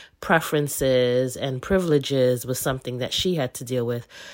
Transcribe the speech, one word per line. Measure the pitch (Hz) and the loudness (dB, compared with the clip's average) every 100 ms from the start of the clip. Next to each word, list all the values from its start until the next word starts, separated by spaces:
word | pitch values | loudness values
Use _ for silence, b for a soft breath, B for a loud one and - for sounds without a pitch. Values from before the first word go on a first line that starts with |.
| B - | B -8
preferences | - 165 - 151 143 - 135 127 123 123 131 - | 2 2 2 0 0 0 2 4 4 2 0 -2
and | 139 131 | -6 -4
privileges | - 190 170 147 135 139 127 123 123 | 0 2 4 2 2 2 4 2 -2
was | 123 | -4
something | 147 131 123 123 | -2 -4 -6 -6
that | 123 | -4
she | - 190 165 | -2 -2 0
had | 127 - | -2 -6
to | 123 | -4
deal | 127 117 | -2 -2
with | 120 - B B | -4 -6 B B